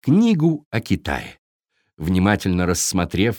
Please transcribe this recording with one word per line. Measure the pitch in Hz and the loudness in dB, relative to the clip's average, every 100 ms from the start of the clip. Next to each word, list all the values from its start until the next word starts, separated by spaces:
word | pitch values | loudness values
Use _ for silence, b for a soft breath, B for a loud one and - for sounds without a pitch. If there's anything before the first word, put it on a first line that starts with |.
книгу | - 175 233 185 160 156 _ | 2 2 4 2 2 0 _
о | 113 | -8
Китае. | - 85 - 67 - - _ _ _ _ _ - | -2 -4 -2 -6 -8 -20 _ _ _ _ _ -10
Внимательно | 78 92 98 101 95 90 87 | -2 2 2 2 0 -2 0
рассмотрев | 90 - 92 85 87 110 | -2 -2 -2 -2 0 -2